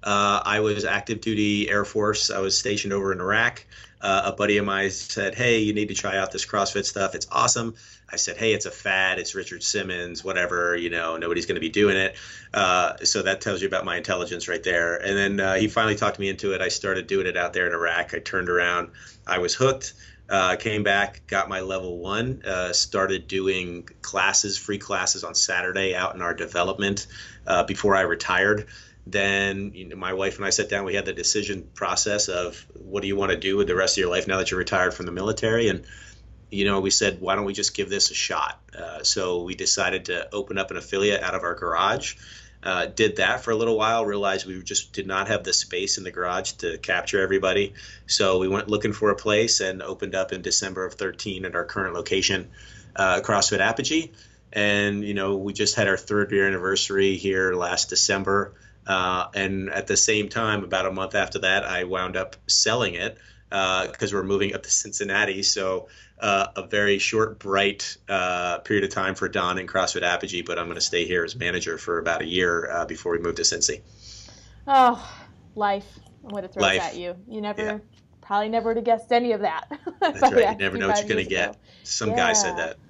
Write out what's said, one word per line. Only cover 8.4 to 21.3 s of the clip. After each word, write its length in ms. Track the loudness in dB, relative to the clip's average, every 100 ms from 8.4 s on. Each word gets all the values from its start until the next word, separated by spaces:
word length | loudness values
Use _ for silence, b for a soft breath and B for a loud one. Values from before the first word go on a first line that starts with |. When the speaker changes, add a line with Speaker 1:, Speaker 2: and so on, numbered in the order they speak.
| 0
Speaker 1:
it's 140 | 2 -2
a 40 |
fad. 460 | -6 -2 2 2 0
It's 160 | -4
Richard 300 | -8 -8 -6
Simmons, 600 | -4 -2 -2 -4 -6 -8
whatever, 520 | -4 0 0 2 2 0
you 140 | 0
know, 260 | -2 -2 -4
nobody's 300 | -2 -2 0
gonna 120 | -2
be 100 | 0
doing 280 | 4 4 4
it." 200 | 0 -4 B B B
Uh, 440 | 2 4 4 2 0
so 200 | 0 0
that 180 | 0 0
tells 180 | -2 -2
you 40 | 0
about 160 | -2
my 140 | -2 -4
intelligence 500 | -2 -2 -2 -6 -4
right 140 | -4
there. 360 | 0 2 2 0
And 200 | 0 2
then, 220 | 2 2
uh, 160 | 2 2
he 120 | 2
finally 260 | 4 2 4
talked 240 | 0 0
me 100 | -4
into 240 | -2 -2
it. 80 | 0
I 60 | 0
started 400 | -2 0 -2 0
doing 180 | 0 2
it 100 | 0
out 160 | 0
there 120 | 0 0
in 80 |
Iraq. 400 | 2 0 0 -2
I 60 | -6
turned 280 | -4 -4 2
around. 420 | 2 2 0 -4 B B B -4
I 140 | -2
was 160 | 0 2
hooked. 380 | 2 2 -6 -16 b b -2
Uh, 260 | 2 2 0
came 280 | -2 0
back, 380 | 2 2 2 -4
got 220 | -4